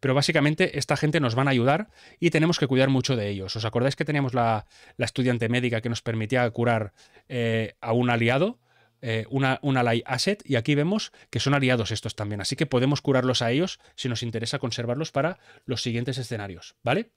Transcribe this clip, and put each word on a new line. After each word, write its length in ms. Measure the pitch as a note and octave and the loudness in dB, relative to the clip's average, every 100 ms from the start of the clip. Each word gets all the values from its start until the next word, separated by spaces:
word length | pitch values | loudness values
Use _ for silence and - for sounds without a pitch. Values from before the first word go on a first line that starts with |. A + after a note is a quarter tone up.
pero 140 | C3 | 2
básicamente 640 | C3 C#3+ D#3+ C#3+ D#3 F#3 C#3+ | 2 2 2 2 2 0 0
esta 180 | - C#3+ | -2 0
gente 240 | D#3 E3 | 2 2
nos 140 | C3 | 0
van 140 | A2+ C#3 | 2 2
a 20 | |
ayudar 400 | C3 B2 D#3 A3 - - - | 4 4 2 -2 -14 -20 -2
y 120 | E3+ | 0
tenemos 280 | D#3 D#3+ E3+ | 4 2 2
que 80 | C3 | 2
cuidar 220 | C3 C3+ | 4 4
mucho 260 | C3 A#2+ | 4 2
de 140 | B2+ G#2 | -2 -2
ellos. 260 | G2+ F#2+ A2+ | -4 -6 -4
¿Os 100 | A2 | -2
acordáis 280 | A#2+ C3 | 2 0
que 120 | - D3+ | 0 -2
teníamos 260 | D3+ C3+ | 0 0
la, 320 | B2 A#2 A2 - - - - | 0 2 0 -4 -20 -20 -6
la 80 | |
estudiante 460 | A2+ - B2+ B2 A2+ | -4 0 0 2 0
médica 320 | A#2+ B2 A2+ | 0 0 -2
que 80 | A#2 | -2
nos 100 | A#2 | -4
permitía 480 | - A2+ A2 B2+ A#2+ | -4 -4 0 0 0
curar, 460 | A2 A#2+ A2+ G#2 _ - - _ | 0 2 2 -2 _ -20 -20 _
eh, 460 | B2 A#2 A2+ A2 - | -4 -2 0 -2 -6
a 100 | A#2 | -2
un 160 | A#2 B2 | 0 2
aliado? 500 | A#2 A#2 C3 F#3+ B3 _ _ _ _ | 2 2 2 0 -4 _ _ _ _
Eh, 240 | A#2+ A2+ A2 | -6 -4 -2
una, 300 | C3+ C3+ C3 | 0 0 0
un 160 | D3 C3 | 0 2
ally 260 | A#2+ A#2+ - | 2 0 -2
asset, 360 | B2 - G3+ - | -2 -2 -4 -2
y 100 | B2+ | -2
aquí 180 | A2+ | 2
vemos 380 | C#3+ D3+ G#3+ - - - | 0 2 -2 -4 -14 -8
que 120 | A#2+ | -4
son 120 | C#3 | 0
aliados 380 | C#3+ C3 B2 G2+ | 2 4 2 0
estos 260 | A2+ A2+ - | -4 -8 -8
también, 240 | G#2 G#2 | -6 -6
así 160 | - C3+ | -6 -4
que 80 | |
podemos 380 | D#3 B2+ C3 C#3+ | 0 2 2 0
curarlos 400 | - C3 B2 B2 | 2 2 2 0
a 80 | A#2 | 0
ellos 280 | B2+ F#3 - - | 0 -2 -6 -20
si 140 | - C3 | -8 -4
nos 140 | A#2 | -4
interesa 360 | A#2 A2 A2+ C#3 | -4 -6 -6 -4
conservarlos 540 | B2+ A2+ A#2 B2 D#3+ | -4 -4 -4 -4 -2
para 260 | C#3+ D3 F#3+ _ - - | -2 -2 -4 _ -20 -8
los 160 | A#2 | -6
siguientes 340 | B2+ A#2 B2 C3 | -2 -2 -4 -6
escenarios, 580 | A#2+ A2+ G2+ E2+ - _ | -6 -8 -8 -12 -16 _
¿vale? 280 | - D#3 A#3 | -2 -2 -2